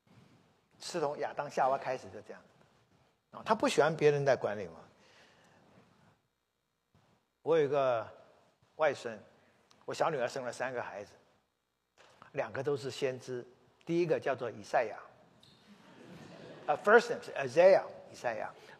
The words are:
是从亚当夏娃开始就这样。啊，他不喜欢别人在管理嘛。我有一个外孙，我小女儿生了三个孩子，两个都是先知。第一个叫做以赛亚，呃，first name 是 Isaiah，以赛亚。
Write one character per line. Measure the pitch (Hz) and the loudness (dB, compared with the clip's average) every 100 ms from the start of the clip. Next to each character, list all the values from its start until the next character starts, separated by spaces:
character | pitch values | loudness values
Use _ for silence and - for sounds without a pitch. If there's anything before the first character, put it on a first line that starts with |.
| _ - - _ _ _ _ _ | _ -20 -20 _ _ _ _ _
是 | - 180 | -10 -4
从 | 147 147 | -4 -4
亚 | 123 - | -6 -6
当 | 143 | -6
夏 | - 135 | 0 0
娃 | 135 | 0
开 | 135 131 | -2 -6
始 | 98 | -8
就 | 104 | -16
这 | - | -16
样。 | 95 - _ _ _ _ _ _ _ _ | -18 -20 _ _ _ _ _ _ _ _
啊， | 110 | -6
他 | 113 214 | 0 2
不 | 294 | 2
喜 | - | 4
欢 | 147 160 | 4 6
别 | 147 | 4
人 | 147 | 6
在 | 139 123 | 4 2
管 | 113 104 | 2 -4
理 | 90 | -8
嘛。 | - - _ _ - - _ _ _ _ - _ _ _ _ _ _ _ _ _ _ _ _ _ _ _ _ | -14 -20 _ _ -20 -20 _ _ _ _ -20 _ _ _ _ _ _ _ _ _ _ _ _ _ _ _ _
我 | 135 160 | 0 2
有 | |
一 | 143 | 2
个 | 143 135 117 104 - - _ _ _ _ - | 2 2 0 -2 -12 -20 _ _ _ _ -2
外 | 156 | 0
孙， | 123 117 107 - _ _ _ _ _ - | 0 -6 -12 -16 _ _ _ _ _ -8
我 | |
小 | 135 165 | -2 0
女 | 147 | 0
儿 | 120 | -2
生 | 139 | -4
了 | 123 | -8
三 | - 127 | -6 -6
个 | 123 | -6
孩 | 98 95 98 | -8 -10 -14
子， | - _ _ _ _ _ _ _ _ - - - | -18 _ _ _ _ _ _ _ _ -20 -20 -12
两 | 143 113 | -8 -6
个 | 110 | -4
都 | 135 143 | -2 -2
是 | 127 | -4
先 | - 135 131 | -4 -4 -4
知。 | 127 123 117 - _ _ - | -8 -10 -10 -18 _ _ -2
第 | 170 | 0
一 | 170 | 2
个 | 131 | 0
叫 | 143 127 | 0 -2
做 | 120 | -4
以 | 110 | -8
赛 | 101 147 | -2 0
亚， | 110 95 - - - _ - - - - - - - - - - - - - | 0 -4 -16 -20 -20 _ -20 -20 -20 -20 -20 -20 -20 -20 -20 -18 -18 -8 -4
呃， | 147 | 0
first | 202 226 - | 6 6 6
name | 135 | -2
是 | - | -6
Isaiah， | 147 135 139 185 170 - - - | -6 0 6 8 8 4 -10 -18
以 | - | -8
赛 | 123 110 | -6 -4
亚。 | 95 - - - | -8 -12 -20 0